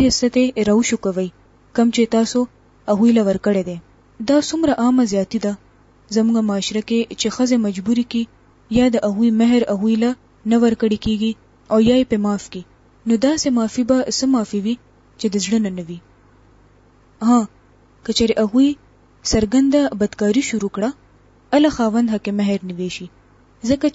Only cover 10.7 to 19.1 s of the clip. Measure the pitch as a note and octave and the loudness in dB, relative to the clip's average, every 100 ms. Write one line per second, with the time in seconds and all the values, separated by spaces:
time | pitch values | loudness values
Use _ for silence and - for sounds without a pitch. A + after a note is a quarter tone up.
10.7 | A3+ A3 G#3 - G#3+ A3 A3 _ _ _ | 2 -2 -2 -2 -2 -2 -4 _ _ _
11.7 | A3 A3+ B3+ B3+ G#3+ G#3 G3+ - F#3 F3+ | 2 4 4 2 0 0 -4 -6 -16 -16
12.7 | _ _ _ A3+ A3+ C4+ D#4 C#4+ A#3+ A3 | _ _ _ -2 0 2 0 0 0 -2
13.7 | - A#3+ C4 - - C4 C4 G3+ G3+ G3+ | -4 0 0 0 -2 0 0 -2 -4 -4
14.7 | A#3+ _ _ _ - A3 G3+ F#3 A3+ G#3 | -6 _ _ _ -8 -4 -4 -2 -2 -2
15.7 | F3+ E3 F3 _ _ _ _ _ _ _ | -6 -12 -14 _ _ _ _ _ _ _
16.7 | _ _ _ _ _ A3 A#3+ G#3 _ _ | _ _ _ _ _ 2 2 0 _ _
17.7 | _ _ _ - - A3+ - G#3+ B3 C#4+ | _ _ _ -6 -2 0 0 0 2 2
18.7 | D4 _ _ _ | 0 _ _ _